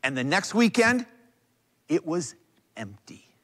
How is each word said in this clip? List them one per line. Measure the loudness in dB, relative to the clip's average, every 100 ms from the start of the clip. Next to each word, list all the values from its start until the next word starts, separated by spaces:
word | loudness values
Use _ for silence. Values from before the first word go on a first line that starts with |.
And | -4 -2
the |
next | 0 0 0
weekend, | 2 4 4 2 2 -4 -16 _ _ _ _ _ _ _
it | -4 -2
was | -4 -4 -12 _ _ _ -14
empty. | -14 -14 -20 -20 _ _